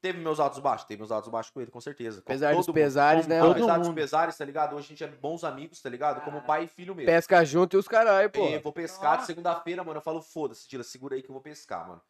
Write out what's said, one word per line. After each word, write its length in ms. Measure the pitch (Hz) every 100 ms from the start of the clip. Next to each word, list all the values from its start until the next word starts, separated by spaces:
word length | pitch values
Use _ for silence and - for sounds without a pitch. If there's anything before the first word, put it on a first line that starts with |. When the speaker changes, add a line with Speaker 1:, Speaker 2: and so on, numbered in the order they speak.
Speaker 1:
teve 180 | 185 175
meus 200 | 160 151
altos 180 | 143 135
e 40 |
baixos? 240 | 139 110 -
Teve 120 | 104
meus 100 | 107
altos 160 | 110 113
e 20 |
baixos 180 | 113 110
com 80 | -
ele, 100 | 117
com 100 | 120
certeza. 400 | 139 143 117 104
Com 80 | -
Speaker 2:
Apesar 220 | 135 147
dos 120 | 151 170
Speaker 1:
todo 80 |
mundo. 80 | 160
Speaker 2:
pesares, 380 | 147 135 143 160
Speaker 1:
Com 60 | 160
Speaker 2:
né, 80 | 165
Speaker 1:
todo 80 | 165
Speaker 2:
mano? 120 | 175
Speaker 1:
apesar 140 | 233 170
dos 100 | 175
Speaker 3:
mundo. 80 | 160
Speaker 1:
pesares, 400 | 143 151 165 -
tá 80 |
ligado? 320 | 143 143 147 143
Hoje 100 | 143
a 20 |
gente 160 | 151
é 20 | 147
bons 360 | 135 143 165
amigos, 360 | 170 135 160 -
tá 80 | 131
ligado? 320 | 123 151 147
Como 140 | 151 147
Speaker 4:
Ah. 40 |
Speaker 1:
pai 220 | 127 151
e 20 | 165
filho 260 | - 180
mesmo. 160 | 185 175
Speaker 2:
Pesca 340 | 165 - 185
junto 320 | 160 151 180 190
e 20 |
os 100 | 202
caralho, 400 | 226 226 196 202
pô. 160 | 208 175
Speaker 1:
E 80 |
eu 60 | 151
vou 120 | 151
pescar 400 | 160 165 - 147
de 40 | 160
Speaker 4:
Nossa. 100 | 156
Speaker 1:
segunda-feira, 560 | 170 175 170 170 180
mano. 160 | 170 151
Eu 40 |
falo, 180 | 156 160
"Foda-se, 460 | 156 - 143 120 -
Dila, 160 | 131
segura 300 | 117 131 131 135
aí 60 |
que 60 | 131
eu 20 |
vou 80 | 131
pescar, 460 | 151 151 - 92 87
mano." 120 | 85